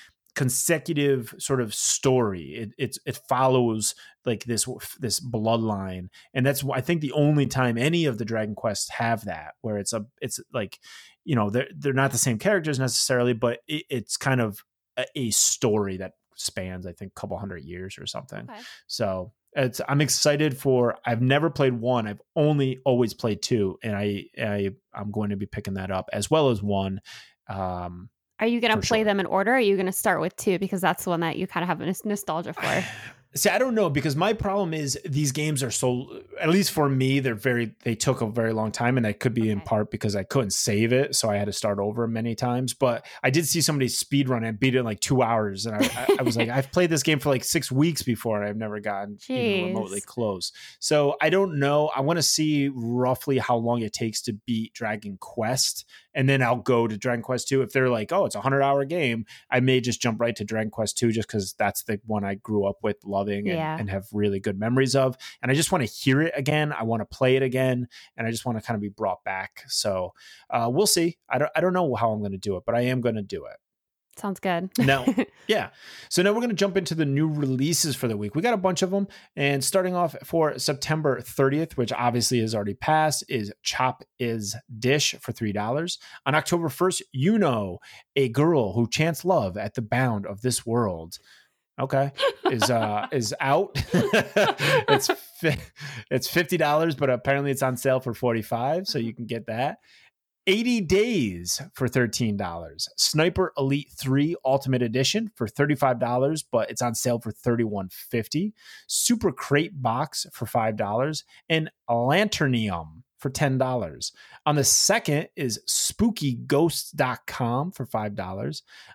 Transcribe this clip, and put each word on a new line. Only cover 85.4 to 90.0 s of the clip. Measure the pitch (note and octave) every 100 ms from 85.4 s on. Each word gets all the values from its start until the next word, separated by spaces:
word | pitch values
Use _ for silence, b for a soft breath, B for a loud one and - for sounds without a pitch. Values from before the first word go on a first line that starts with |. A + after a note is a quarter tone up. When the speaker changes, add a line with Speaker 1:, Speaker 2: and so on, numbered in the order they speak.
| G#2+
Speaker 1:
dollars. | G2+ G#2 C#3 E3+ - B B -
On |
October | D3+ - F3 E3
first, | - F#3 E3+ -
You | C3 D#3 A3
Know, | E3 A#2 G2 F2+ B B B -
A | C3
Girl | A#2 D#3 D#3 G#2+
Who | G#2 A2+
Chants | - D#3 D#3+
Love | F3+ F3 G2 F#2+
at | G#2 -
the |
Bound | G#2+ B2